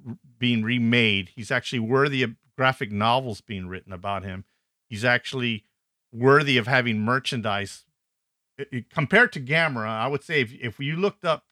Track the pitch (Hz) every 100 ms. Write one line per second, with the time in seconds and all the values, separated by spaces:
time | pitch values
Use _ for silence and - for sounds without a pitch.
0 | 120 - 135 - 123 117 110 123 117 120
1 | 113 98 92 - 104 127 - 127 110 135
2 | 147 135 117 113 _ - 131 127 107 104
3 | 113 127 127 104 - 101 90 92 - 90
4 | 101 98 98 92 - _ _ _ - 104
5 | 123 123 - 131 120 110 - _ _ _
6 | _ 117 131 139 143 127 107 131 120 107
7 | 107 127 - 127 107 101 101 - _ _
8 | _ _ _ _ _ - 139 127 - 165
9 | 147 208 240 - 123 160 165 120 110 110
10 | 127 143 - 156 113 156 120 - 139 165
11 | 196 - 170 151 _